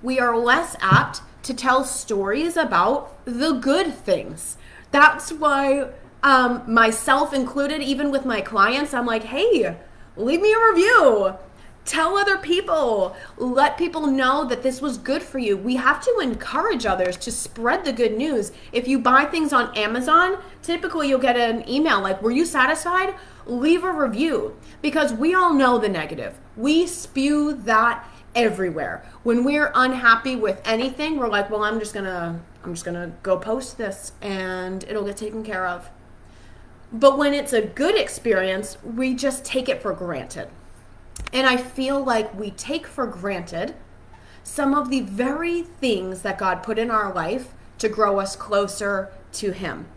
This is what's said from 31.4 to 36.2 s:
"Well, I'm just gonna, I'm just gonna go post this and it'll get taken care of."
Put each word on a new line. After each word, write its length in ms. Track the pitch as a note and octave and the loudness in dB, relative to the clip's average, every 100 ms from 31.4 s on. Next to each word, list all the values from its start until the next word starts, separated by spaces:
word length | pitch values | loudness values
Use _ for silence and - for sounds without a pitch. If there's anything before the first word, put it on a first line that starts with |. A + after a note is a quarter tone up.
| G3+ | -2
"Well, 140 | G#3+ | -2
I'm 160 | G#3+ A3 | -2 -2
just 140 | G#3+ | -6
gonna, 460 | G3+ F#3+ F3+ E3+ E3+ - - | -6 -6 -6 -6 -8 -12 -16
I'm 100 | - | -12
just 120 | E3+ - | -10 -8
gonna 280 | F3 F3 E3+ | -8 -8 -10
go 140 | F#3 F#3 | -2 -2
post 400 | G3 A#3+ B3+ - | 0 -4 -6 -8
this 340 | G#3+ F#3+ - - | -8 -6 -12 -12
and 600 | G#3 F#3+ F#3 F#3 F#3 F#3+ | -8 -6 -6 -6 -6 -8
it'll 220 | - G#3+ G3+ | -8 -6 -6
get 120 | G3+ | -8
taken 260 | G#3+ A3 | -10 -10
care 220 | A3 F#3+ F#3 | -8 -6 -4
of." 240 | F3 - - - - | -6 -10 -20 -20 -20